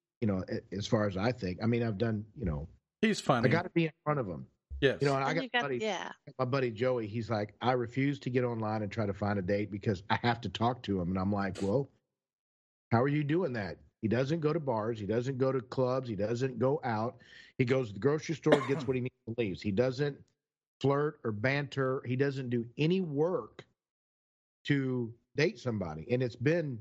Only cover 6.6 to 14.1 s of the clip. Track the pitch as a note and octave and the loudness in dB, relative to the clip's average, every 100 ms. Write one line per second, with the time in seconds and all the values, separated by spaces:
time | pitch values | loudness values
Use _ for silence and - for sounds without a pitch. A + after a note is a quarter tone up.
6.6 | B2 G#2+ B2+ B2 G#2+ A#2 G#2+ G#2+ - - | 0 0 0 0 -2 -4 -2 -2 -2 -2
7.6 | A#2 C3 A2+ C3 C#3 C#3 C3+ B2+ B2 A#2 | 2 2 0 0 0 0 0 0 0 0
8.6 | G#2+ A2 G2+ A2+ G2+ F#2+ G2+ G2+ F2+ G2+ | -2 -2 -2 -2 -2 0 0 0 2 0
9.6 | G#2 G#2 A2+ F#2 - G2+ A#2+ A#2+ G2 - | 0 -2 -2 -2 0 0 2 0 -2 0
10.6 | A#2 B2 - G2 F2 F#2+ F#2+ G2+ G2 F2+ | 0 0 -2 0 0 0 0 0 -2 -2
11.6 | G2 B2+ C#3 _ _ _ _ _ _ _ | 0 0 0 _ _ _ _ _ _ _
12.6 | _ _ - A#2 C#3 D3 C#3+ E3 E3+ A#2 | _ _ 0 2 4 2 2 0 0 -2
13.6 | F#2 D2+ - - G#2+ | -6 -8 -16 -4 0